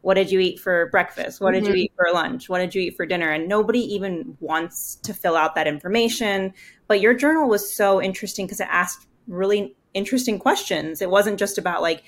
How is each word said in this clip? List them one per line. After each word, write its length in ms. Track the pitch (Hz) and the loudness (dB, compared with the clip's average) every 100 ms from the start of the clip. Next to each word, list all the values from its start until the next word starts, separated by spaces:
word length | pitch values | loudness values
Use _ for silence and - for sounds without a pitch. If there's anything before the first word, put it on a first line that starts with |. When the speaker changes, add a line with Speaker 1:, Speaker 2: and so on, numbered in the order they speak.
Speaker 1:
"What 140 | 180 | 2
did 160 | 190 190 | 2 4
you 100 | 190 | 2
eat 200 | 185 - | 2 -2
for 260 | - 175 170 | 0 0 2
breakfast? 500 | 196 175 - - - | 0 0 -4 -10 -2
What 120 | 190 | 0
did 120 | 190 | 2
you 80 | 208 | 2
Speaker 2:
Mm-hmm. 60 | 185 | 0
Speaker 1:
eat 140 | - - | 0 0
for 160 | 175 | 0
lunch? 360 | 175 165 254 - | 2 -2 -6 -4
What 100 | 180 | -4
did 160 | 180 | -2
you 80 | 190 | -2
eat 140 | 180 - | -4 -6
for 80 | |
dinner?" 260 | 170 180 160 | -4 -2 -2
And 180 | 156 165 | -2 0
nobody 320 | 208 214 233 | 0 2 0
even 560 | 233 202 196 170 - 147 | 0 -4 -4 -6 -8 -12
wants 560 | 160 156 170 - - - | -4 -4 -4 -10 -12 -12
to 160 | - | -12
fill 240 | 196 185 165 | -4 0 2
out 180 | 156 | 2
that 120 | 160 156 | 0 -2
information. 880 | 147 180 220 233 233 220 196 190 - - _ _ | -2 -2 0 0 0 -2 -2 -4 -8 -20 _ _
But 120 | 208 | 4
your 120 | 208 | 4
journal 380 | 247 285 320 277 | 4 4 4 4
was 240 | 208 202 | 2 -2
so 260 | - 202 196 | 0 4 4
interesting 480 | 190 190 202 - 185 | 0 -6 -10 -8 -8
'cause 120 | 202 | -6
it 80 | 190 | -2
asked 360 | 175 180 - _ _ - | 0 0 -4 _ _ -12
really 480 | 180 190 208 202 - _ | -4 0 0 -2 -10 _
interesting 440 | 190 202 254 247 202 | -6 -2 0 0 0
questions. 640 | 262 403 - 165 156 160 | 2 0 0 -4 -4 -6
It 100 | 185 | 2
wasn't 280 | 196 208 202 | 4 4 0
just 180 | 202 - | -2 -2
about, 240 | 185 170 | -2 0
like, 220 | 170 165 | -2 -2